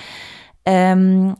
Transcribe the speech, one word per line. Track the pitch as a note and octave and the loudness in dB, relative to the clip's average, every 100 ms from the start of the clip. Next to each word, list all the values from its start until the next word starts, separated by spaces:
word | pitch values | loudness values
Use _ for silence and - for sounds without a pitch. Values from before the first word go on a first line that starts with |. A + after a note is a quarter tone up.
| - - - - - _ - | -20 -20 -20 -20 -20 _ -2
ähm, | F#3 F#3 F#3 F#3 F#3 F#3+ F#3+ | 0 2 2 2 2 -2 -6